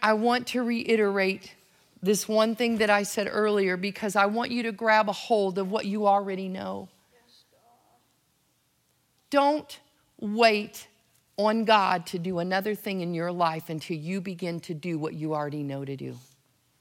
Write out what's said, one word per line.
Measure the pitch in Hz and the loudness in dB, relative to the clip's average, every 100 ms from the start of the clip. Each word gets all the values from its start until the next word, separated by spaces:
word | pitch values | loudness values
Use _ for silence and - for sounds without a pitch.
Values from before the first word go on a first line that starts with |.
I | 214 | 2
want | 214 233 247 240 | 2 2 0 0
to | 247 | -2
reiterate | 233 233 - 220 202 196 190 196 - - _ _ _ _ | -2 -2 2 2 2 2 0 -2 -10 -20 _ _ _ _
this | 185 208 - | 0 0 2
one | 214 220 226 | 2 2 2
thing | 233 226 | 0 2
that | 214 | 4
I | 208 | 2
said | 196 - 202 | 2 -2 -2
earlier | 214 214 208 190 180 | 0 2 2 2 0
because | 202 190 214 202 | -4 -4 -2 2
I | 202 | 2
want | 220 240 | 2 -2
you | 240 | -4
to | 226 | -4
grab | 196 226 214 208 | -2 4 4 4
a | |
hold | 190 - 220 196 185 | -2 0 2 2 -2
of | 190 | -2
what | 214 202 | -2 -2
you | 208 202 | 0 4
already | 202 196 190 190 | 2 0 -6 -6
know. | 190 190 196 190 _ _ _ _ _ _ _ _ _ _ _ _ _ _ _ _ _ _ _ _ _ _ _ _ | -8 -8 -10 -12 _ _ _ _ _ _ _ _ _ _ _ _ _ _ _ _ _ _ _ _ _ _ _ _
Don't | 285 285 302 - - _ _ _ _ | 2 4 2 -4 -18 _ _ _ _
wait | 208 220 226 208 208 - - _ _ _ _ - | -4 4 6 4 -2 -12 -20 _ _ _ _ -2
on | 214 226 214 | 0 2 4
God | 214 185 180 165 | 4 4 0 -2
to | 180 | -6
do | 175 175 | -4 -2
another | 175 190 202 208 | -2 -2 -2 -4
thing | 214 190 | -4 -4
in | 170 | -4
your | 165 175 | -4 -4
life | 180 165 160 - | 0 0 0 -6
until | 160 - 160 | -8 -6 -6
you | 156 190 | -6 -6
begin | 190 175 180 170 | -6 -6 -6 -6
to | - | -8
do | 160 180 160 | -8 -4 -4
what | 156 | -4
you | 160 156 151 | -4 -4 -2
already | 147 151 | -4 -4
know | 143 139 | -6 -6
to | 139 135 | -8 -8
do. | 131 123 - _ _ _ _ _ | -10 -12 -18 _ _ _ _ _